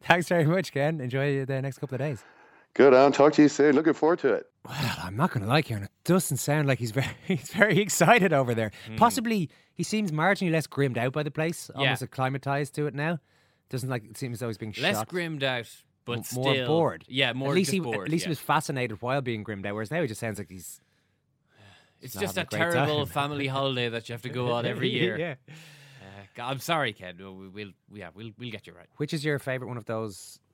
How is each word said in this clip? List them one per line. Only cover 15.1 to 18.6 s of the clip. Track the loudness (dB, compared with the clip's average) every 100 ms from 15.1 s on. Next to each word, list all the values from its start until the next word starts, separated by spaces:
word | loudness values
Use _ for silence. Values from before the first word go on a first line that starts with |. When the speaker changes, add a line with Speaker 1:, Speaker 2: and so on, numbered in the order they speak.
Speaker 3:
grimmed | -6 -6 -4
out, | -2 -4 -8 -18 _ _
but | -8 -8
Speaker 1:
M-, | -6
more | -2 0
Speaker 3:
still | 0 2
Speaker 1:
bored. | 2 2 -2 -6
Speaker 3:
Yeah, | 0 0
more | 0 0
Speaker 1:
At |
least | 2 2
Speaker 3:
just |
Speaker 1:
he, | 0
Speaker 3:
bored, | -2 -4 -2
Speaker 1:
at |
least | -2
Speaker 3:
yeah. | -2
Speaker 1:
he |
was | -6
fascinated | 0 0